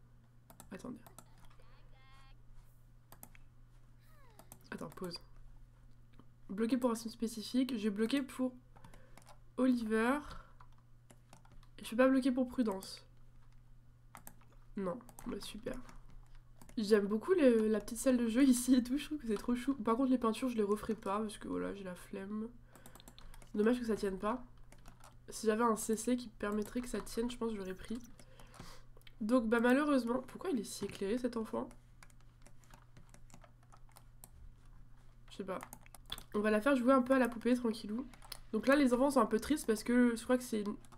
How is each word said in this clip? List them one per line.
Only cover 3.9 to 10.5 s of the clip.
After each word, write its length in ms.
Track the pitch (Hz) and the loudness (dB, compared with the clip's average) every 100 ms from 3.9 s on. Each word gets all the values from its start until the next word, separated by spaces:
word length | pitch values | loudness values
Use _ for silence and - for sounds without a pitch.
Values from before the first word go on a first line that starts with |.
| - - 587 988 - - - - | -20 -20 -20 -20 -20 -20 -20 -12
Attends, 180 | - 170 - | -10 -10 -10
pause. 220 | 180 170 - - - - - - - - - - - - - | -10 -10 -14 -18 -18 -18 -20 -20 -20 -20 -20 -20 -20 -18 -8
Bloquer 280 | 196 226 254 | -4 0 2
pour 140 | 247 | 2
un 40 | 226 | -2
signe 160 | 220 | -6
spécifique. 640 | - 226 220 202 254 262 240 | -6 -6 -6 -4 -2 0 -2
Je 60 | |
vais 60 | 214 | -2
bloquer 320 | 202 226 277 | -2 0 -2
pour 320 | 262 - 254 - - - - - - - - - - - | -4 -4 -6 -6 -20 -20 -20 -18 -20 -20 -20 -20 -10 0
Oliver. 640 | 254 240 214 220 233 294 - - - | 2 2 2 2 2 2 -2 -14 -16